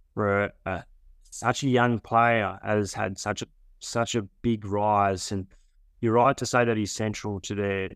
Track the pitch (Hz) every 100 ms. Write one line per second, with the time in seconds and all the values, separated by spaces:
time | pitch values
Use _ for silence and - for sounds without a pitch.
0 | _ - 101 101 101 - 95 92 - -
1 | - - - - 113 - 139 123 120 113
2 | - 117 120 113 95 95 98 107 98 -
3 | 104 98 104 104 - _ - _ - 117
4 | 113 117 98 _ 120 110 101 104 107 101
5 | 98 95 - 98 92 - _ _ _ _
6 | 117 117 127 139 123 123 117 110 101 -
7 | 110 104 107 98 - 101 101 98 95